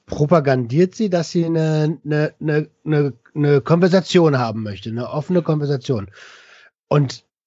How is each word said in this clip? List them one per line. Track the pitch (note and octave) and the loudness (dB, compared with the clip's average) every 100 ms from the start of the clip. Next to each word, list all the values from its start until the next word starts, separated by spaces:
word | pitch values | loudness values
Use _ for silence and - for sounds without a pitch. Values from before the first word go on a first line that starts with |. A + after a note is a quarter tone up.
| - | -10
propagandiert | - D3 E3+ C#3 C3 A#2 C#3 F#3 | -4 2 2 2 0 0 0 0
sie, | - G#3+ | 0 -2
dass | F3 D#3 | -2 -2
sie | F3 E3 | -2 0
eine, | D#3+ D#3+ D#3 D3+ E3 | 0 0 0 -2 -4
eine, | C#3+ D3+ D3+ - | -4 -2 -2 -4
eine, | D#3 D3+ D3+ _ | -2 -2 -2 _
eine, | D3+ D3+ C#3+ B2+ _ | -2 0 0 -4 _
eine | D3+ D3 C#3+ | -2 2 2
Konversation | - E3+ F#3 F#3 - F#3 D#3+ C3+ | 4 2 4 2 2 4 4 2
haben | A#2+ A2 | -2 -4
möchte, | A2 F#2+ A#2 | -8 -10 -10
eine | A2+ B2 | -8 -6
offene | D3 C#3+ F3+ | -6 -2 -2
Konversation. | D#3+ D3+ C#3+ C#3 B2+ A#2+ F#2+ - - - - - _ _ - | 0 -2 -2 -4 -2 -4 -6 -14 -20 -20 -20 -20 _ _ -2
Und | D3 C3+ - _ _ | 0 0 -4 _ _